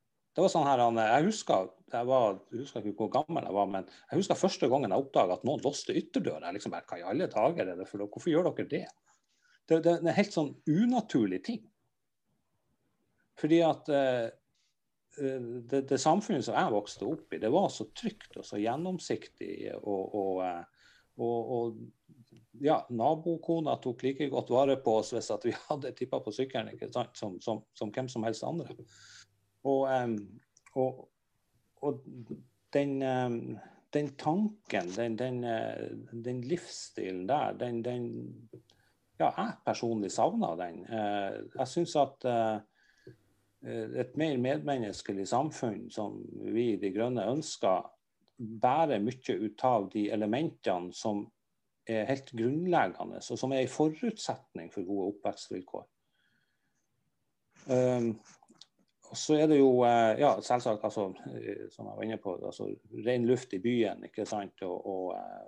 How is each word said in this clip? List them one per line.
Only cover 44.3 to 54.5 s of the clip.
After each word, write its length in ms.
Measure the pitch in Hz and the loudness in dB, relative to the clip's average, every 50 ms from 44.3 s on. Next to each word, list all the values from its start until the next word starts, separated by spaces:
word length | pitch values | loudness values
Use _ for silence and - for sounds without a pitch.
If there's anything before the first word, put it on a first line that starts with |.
| 143 123 | 2 2
medmenneskelig 880 | 123 127 143 151 147 147 139 127 113 101 92 - - - 101 95 98 - | 2 2 0 0 0 -2 -2 -2 -2 -4 -6 -6 -6 -6 -4 -4 -2 0
samfunn 640 | 117 123 147 156 - - - 117 101 92 98 95 | 0 0 0 0 -2 -4 -4 -4 -4 -4 -8 -10
som 260 | - - 104 101 104 101 98 - - 104 | -8 -6 -6 -6 -6 -10 -12 -12 -12 -10
vi 280 | 104 101 104 113 123 120 | -6 -2 0 0 2 2
i 80 | 104 92 | 0 0
De 80 | 104 98 | -2 -2
Grønne 360 | 90 104 117 123 127 135 135 135 | 0 0 0 0 0 0 0 0
ønsker, 560 | 139 156 151 - - - - 98 92 87 - - - _ _ _ _ _ _ _ _ - | 0 -2 -4 -6 -6 -2 0 2 2 2 0 -6 -12 _ _ _ _ _ _ _ _ -12
bærer 640 | 117 107 113 110 - 127 135 156 165 151 127 98 104 | -12 -12 -2 0 2 4 4 4 2 2 2 2 0
mye 320 | 120 131 - - - 110 | -2 -2 -4 -4 -2 -2
ut 280 | 90 107 107 - - - | -2 -2 -4 -2 0 2
av 260 | 127 123 107 98 95 | 4 4 4 2 0
de 140 | - 110 104 101 | -2 -2 -2 0
elementene 880 | 110 107 107 104 107 135 165 - - - - 104 92 87 90 87 - | 0 0 0 0 0 0 -2 -2 -4 -4 -2 -2 -2 -2 -2 -6 -8
som 300 | - - 110 104 101 113 - _ _ _ _ _ _ _ _ _ _ _ | -6 -4 -4 -2 -4 -4 -8 _ _ _ _ _ _ _ _ _ _ _
er 200 | - 113 110 104 107 | -4 -2 -2 0 0
helt 240 | 139 135 135 - | -2 -2 -4 -6
grunnleggende, 880 | - 113 113 123 143 160 180 185 175 151 113 92 87 - 90 90 92 92 | -4 -2 0 0 0 0 0 2 2 4 2 2 0 -4 -10 -10 -10 -12
og 180 | - - 123 107 | -10 -8 -6 -4
som 140 | - 131 | -2 -2
er 140 | 135 135 131 | 0 0 0
en 20 | 120 | 0
forutsetning 1040 | - - 151 156 156 - 240 233 220 - - - - - - _ | 0 2 2 2 0 -2 -4 -4 -4 -4 -6 -6 -6 -8 -10 _